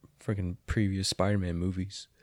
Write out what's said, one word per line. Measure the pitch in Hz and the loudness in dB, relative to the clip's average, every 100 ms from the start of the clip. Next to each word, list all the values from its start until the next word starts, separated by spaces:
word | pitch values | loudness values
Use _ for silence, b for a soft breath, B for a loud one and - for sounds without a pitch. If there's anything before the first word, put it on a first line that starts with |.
| - - | -20 -12
freaking | - 98 90 87 - | -6 -2 -2 -4 -2
previous | - 101 95 95 | 2 2 2 -2
Spider-Man | - 95 104 90 85 | 2 2 2 0 0
movies. | 92 92 95 - - _ | -2 -2 -4 -8 -16 _